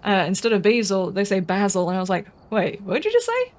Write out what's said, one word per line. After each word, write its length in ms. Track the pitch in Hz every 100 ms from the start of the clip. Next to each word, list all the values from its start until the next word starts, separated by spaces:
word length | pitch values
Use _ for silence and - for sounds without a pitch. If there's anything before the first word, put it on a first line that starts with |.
Uh, 200 | - 196 160
instead 260 | 185 233
of 100 | 214
basil, 480 | 196 240 208 196 180
they 140 | 190
say 160 | 202 190
basil, 480 | 170 185 202 190 175
and 80 | 185
I 40 |
was 80 | 185
like, 160 | 180 - - -
Wait, 300 | 214 170 -
what 120 | 196
did 100 | 202
you 80 | 415
just 140 | 480 466
say? 260 | 466 508